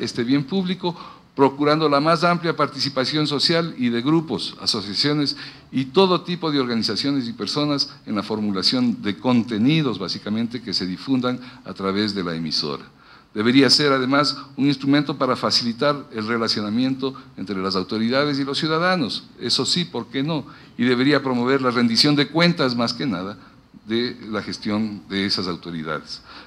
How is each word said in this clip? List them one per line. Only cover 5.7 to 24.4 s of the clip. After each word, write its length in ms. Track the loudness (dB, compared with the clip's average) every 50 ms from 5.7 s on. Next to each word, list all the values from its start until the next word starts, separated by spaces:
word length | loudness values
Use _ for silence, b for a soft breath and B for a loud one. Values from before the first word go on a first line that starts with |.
| -4 -4 -2
todo 360 | 0 4 4 4 6 4 2
tipo 280 | 0 -4 -6 -4 -2 0
de 120 | 0 0
organizaciones 680 | 0 0 0 0 0 -2 -2 -2 0 0 0 0 -2
y 60 | -4 -6
personas 600 | -6 -6 -4 -2 0 0 0 0 -2 -4 B B B B
en 100 | -6 -4
la 80 | -4 -2
formulación 760 | -2 -2 -2 -2 -2 0 0 0 2 2 2 2 2 0 0
de 160 | -2 -4 -4
contenidos, 840 | -2 0 2 4 4 2 2 0 2 4 4 4 4 2 0 -2 -4
básicamente, 600 | -4 -6 -6 -6 -4 -4 -2 -2 -2 -4 -6 -8
que 120 | -6 -4 -4
se 120 | -2 -2
difundan 560 | -4 -6 -4 -2 0 0 2 2 0 -2 -4 B B B B B
a 80 | -14 -8
través 420 | -4 -2 0 0 0 0 0 -2
de 80 | -2 -4
la 120 | -4 -4
emisora. 500 | -4 -4 -4 -2 -2 -2 -4 -6 -8 -10 -16 -20 B B B B B B B -4
Debería 360 | 0 2 4 6 6 6 6
ser, 220 | 4 4 4 4
además, 460 | 2 2 2 2 2 2 2 0 -2 -6 -8 -10 -2
un 120 | 0 2
instrumento 500 | 2 2 2 2 4 4 4 4 0 -2
para 180 | 0 0 0 0
facilitar 720 | 2 0 2 2 2 0 0 -2 0 2 0 0 0 -4 -10 -8
el 120 | -6 -2
relacionamiento 880 | -2 0 0 0 0 0 -2 -2 0 0 2 2 0 0 -2 -4 -6 -6 B B B B
entre 260 | -10 -6 -6 -4 -2
las 140 | -2 -2 0
autoridades 640 | -2 -2 -2 -2 0 0 2 2 2 2 2 0 -2
y 60 | -2
los 120 | -2 -4
ciudadanos, 680 | -2 -2 0 0 0 2 2 2 0 0 -2 -4 -8 -12 -14 -12
eso 280 | -8 -4 -2 0 0 0
sí, 180 | 0 0 -2 -2
¿por 240 | -4 -6 -8 -8
qué 160 | -6 -4 -4 -2
no? 220 | -2 -2 -4 -6 B B B B B B
Y 80 | 0 2
debería 360 | 2 2 4 4 4 2 2
promover 400 | 2 0 0 0 2 2 2 2
la 80 | 2 2
rendición 460 | 2 2 2 2 4 4 4 4 4
de 140 | 2 2 0
cuentas, 480 | 2 2 4 4 2 2 0 0 0
más 160 | 0 -2 -2 -2
que 120 | -4 -4
nada, 320 | -4 -4 -4 -6 -8 -10 B B B B B B _ -20 -14 -8
de 320 | -4 -2 -2 -2 -4 -6 -10 -10 -6
la 120 | -6 -6